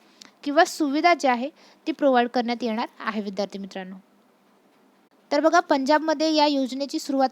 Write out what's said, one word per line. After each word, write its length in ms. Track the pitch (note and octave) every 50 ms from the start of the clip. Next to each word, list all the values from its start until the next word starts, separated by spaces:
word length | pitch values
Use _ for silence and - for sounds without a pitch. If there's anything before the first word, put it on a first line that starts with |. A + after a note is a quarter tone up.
| _ _ _ _ - - _ _ -
किंवा 220 | C#4+ C#4 D#4 F4+
सुविधा 480 | F4 - - D#4+ C#4 C4+ D#4 D#4 F4 E4+
जी 140 | C#4 - C4
आहे 220 | B3 A#3 B3 D4+ - _ _ - _ _ - D#4+
ती 40 |
प्रोव्हाइड 360 | C#4+ - D4 C#4 B3+ B3 A#3+ A#3+
करण्यात 360 | - B3 A#3 A#3 A#3+ A#3 B3
येणार 240 | A3+ A3 A3 C4+ E4 _ -
आहे 220 | - A#3 G#3 A3
विद्यार्थी 380 | G3 G#3 F#3+ G#3 G3+ G3 - G3
मित्रांनो. 360 | G3 F#3+ - F#3+ F#3 F#3 F#3+ F#3+ _ _ _ _ _ _ _ _ _ _ _ _ _ _ _ _ _ _ _ _ _ _ _ _ _ -
तर 80 | C#4+ C#4+
बघा, 200 | C#4+ D#4+ D#4+ F4
पंजाबमध्ये 760 | F4 - D#4 C#4 C4 B3+ D4+ D4+ D4+ D#4+ D#4 C#4 D#4 D#4+ D#4
या 120 | D4+ D4
योजनेची 540 | D4+ C#4+ C4+ C4+ A#3 C4 C4+ C#4 C4+ - D#4+
सुरुवात 300 | - - C4+ C4+ C4 B3+